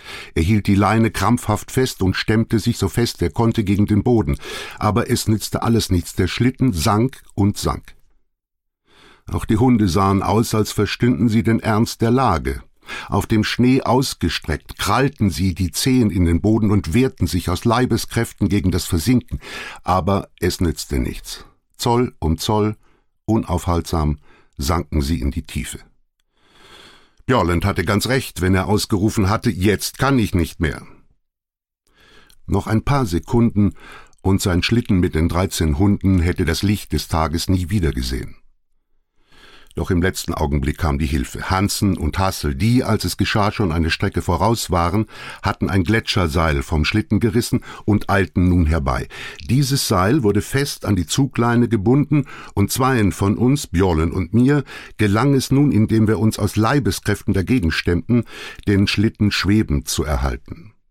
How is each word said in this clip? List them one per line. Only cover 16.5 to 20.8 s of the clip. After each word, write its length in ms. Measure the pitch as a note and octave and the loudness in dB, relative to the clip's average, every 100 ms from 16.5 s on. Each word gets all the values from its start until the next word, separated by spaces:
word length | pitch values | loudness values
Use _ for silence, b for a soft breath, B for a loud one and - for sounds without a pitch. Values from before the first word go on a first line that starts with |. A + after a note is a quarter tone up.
| A2 G#2+ | 2 2
und 240 | G#2 E2+ | 0 2
wehrten 320 | F#2+ C3 - F2 | 2 2 0 -2
sich 240 | F#2 E2+ | -2 -2
aus 160 | F2+ A#2 | -2 2
Leibeskräften 840 | A#2 C3 A2+ - - A#2 - G2+ | 2 2 0 -2 -4 -4 -2 0
gegen 200 | G#2 F#2 | 0 0
das 160 | F2 - | -2 -2
Versinken. 540 | F2+ D#2 B2+ - D2 B B B B | -2 2 0 0 -10 B B B B
Aber 460 | - F#2 E2+ G2 - - | -2 0 2 -2 -2 -4
es 220 | F#2+ - | -4 0
nützte 380 | F2 D2+ | -2 -2